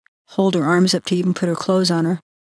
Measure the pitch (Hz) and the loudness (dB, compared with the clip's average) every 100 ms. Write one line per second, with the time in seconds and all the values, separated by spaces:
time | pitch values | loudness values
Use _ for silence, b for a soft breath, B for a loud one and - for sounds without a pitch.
0 | _ _ _ - 196 180 147 175 185 180 | _ _ _ -2 0 0 2 2 2 0
1 | - 180 180 180 175 165 - 190 185 170 | -2 -2 -2 -2 -2 -2 0 0 2 0
2 | 165 180 _ _ | 0 -2 _ _